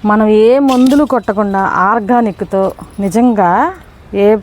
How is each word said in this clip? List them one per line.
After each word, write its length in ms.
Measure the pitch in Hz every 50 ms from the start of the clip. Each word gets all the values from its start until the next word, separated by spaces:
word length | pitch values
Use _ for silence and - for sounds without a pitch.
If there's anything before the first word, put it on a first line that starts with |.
| - 208
మనం 180 | 208 214 214 214 214 214 220
ఏ 20 | 226 254 277 277 269
మందులు 320 | 262 247 254 262 285 285 302 - 262
కొట్టకుండా 480 | 233 190 - 202 202 214 202 196 190 190 - - 175 185 196
ఆర్గానిక్తో 720 | 220 233 208 196 247 240 233 208 180 - 202 - - 190 190 190 - - - - - - 196
నిజంగా 460 | 196 165 226 240 247 226 208 185 170 175 214 285 349 370 - - - - - - - - 202 202
ఏ 20 | 208 220 208